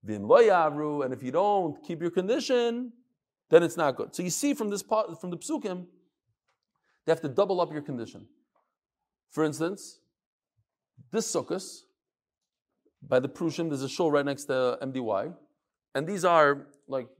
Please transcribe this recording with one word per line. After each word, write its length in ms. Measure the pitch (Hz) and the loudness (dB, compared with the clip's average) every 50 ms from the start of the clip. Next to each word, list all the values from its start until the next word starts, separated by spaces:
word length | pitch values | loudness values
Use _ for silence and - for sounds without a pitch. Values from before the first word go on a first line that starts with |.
| - | -8
"V'im 220 | 104 107 104 101 | -8 -8 -6 4
lo 100 | 110 156 | 6 8
yavru," 640 | 233 233 214 190 175 160 151 147 147 151 151 147 147 139 | 8 8 8 6 6 4 2 0 -2 -4 -4 -2 -2 -2
and 80 | 127 | -4
if 120 | 131 123 131 | -4 -6 -6
you 80 | 127 | -2
don't 500 | 127 165 196 208 208 196 180 156 147 - - | 0 2 2 2 2 0 -2 -2 -6 -8 -10
keep 160 | - 170 151 | -10 -8 -4
your 100 | 170 170 | -6 -2
condition, 800 | 165 190 180 196 247 311 240 - 262 240 240 240 233 240 254 240 - _ _ _ _ _ _ _ _ _ _ _ | -2 -2 0 0 -2 -2 0 0 0 2 2 0 -2 -4 -8 -10 -12 _ _ _ _ _ _ _ _ _ _ _
then 140 | 160 170 170 | 6 6 6
it's 140 | 165 170 | 6 0
not 180 | 175 160 139 127 | 0 0 0 0
good. 180 | - - - - | -2 -8 -6 -6
So 80 | - | -6
you 80 | 180 180 | -4 -4
see 240 | 170 - - 285 277 | -2 -2 0 0 0
from 160 | 285 226 208 | 0 -2 -4
this 140 | 202 190 - | -4 -6 -4
part, 360 | - 220 214 214 - 165 - | -2 0 0 0 -2 -8 -10
from 120 | - 180 | -10 -10
the 60 | 170 | -10
psukim, 500 | 165 - - 320 277 - 202 180 180 175 - _ _ _ _ _ _ _ _ _ _ _ _ _ _ _ _ _ _ _ _ _ _ _ | -8 -6 -6 -6 -4 -4 -6 -6 -8 -10 -16 _ _ _ _ _ _ _ _ _ _ _ _ _ _ _ _ _ _ _ _ _ _ _
they 60 | 156 | -2
have 100 | 160 156 | -2 -2
to 80 | - 143 | -2 -2
double 300 | 123 185 202 196 196 175 | 0 0 2 2 2 0
up 100 | 170 151 | 0 -2
your 100 | 151 151 | -4 -10
condition. 460 | 143 - 135 120 113 - - 98 104 - _ _ _ _ _ _ _ _ _ _ _ _ _ _ _ _ _ _ _ _ | -8 -8 -8 -8 -8 -10 -12 -20 -20 -20 _ _ _ _ _ _ _ _ _ _ _ _ _ _ _ _ _ _ _ _
For 140 | - 151 156 | -2 -2 0
instance, 560 | 151 143 135 160 175 202 196 - - - _ _ _ _ _ _ _ _ _ _ _ _ _ _ _ _ _ _ _ _ - - _ | 0 0 -2 -4 -4 -4 -8 -12 -20 -20 _ _ _ _ _ _ _ _ _ _ _ _ _ _ _ _ _ _ _ _ -20 -16 _
this 160 | - 226 220 - - | -4 -4 -4 -2 -4
sukkos, 500 | 160 123 - 160 190 - - - - _ _ _ _ _ _ _ _ _ _ _ _ _ _ _ _ _ _ _ _ _ _ _ _ - | -4 -2 -2 -6 -6 -6 -12 -18 -20 _ _ _ _ _ _ _ _ _ _ _ _ _ _ _ _ _ _ _ _ _ _ _ _ -4
by 120 | - 127 127 | 2 2 2
the 100 | 127 139 | 2 0
Prushim, 400 | - - 175 160 147 - 170 165 | -6 -4 -4 -4 -2 -2 -4 -4
there's 140 | 147 131 135 | -4 -4 -6
a 60 | 131 | -6
shul 220 | - - 175 160 | -2 0 0 2
right 140 | 151 143 139 | 2 2 0
next 200 | 143 139 139 - | 0 -4 -6 -4
to 320 | - 135 127 127 123 123 - | -2 0 0 0 0 0 -2
M 100 | - 135 | -8 -6
D 80 | 131 131 | -6 -6
Y. 320 | 123 107 101 98 110 160 175 - - _ _ _ _ _ _ _ _ _ _ | -4 -2 -2 -2 -4 -6 -10 -16 -20 _ _ _ _ _ _ _ _ _ _
And 140 | 135 151 | -6 -4
these 180 | 170 208 185 165 | -4 -6 0 2
are, 420 | 180 170 165 151 143 143 143 - - _ _ _ | 4 6 6 6 6 4 0 -6 -18 _ _ _
like, 200 | - 135 131 120 - - | -8 -8 -8 -8 -8 -20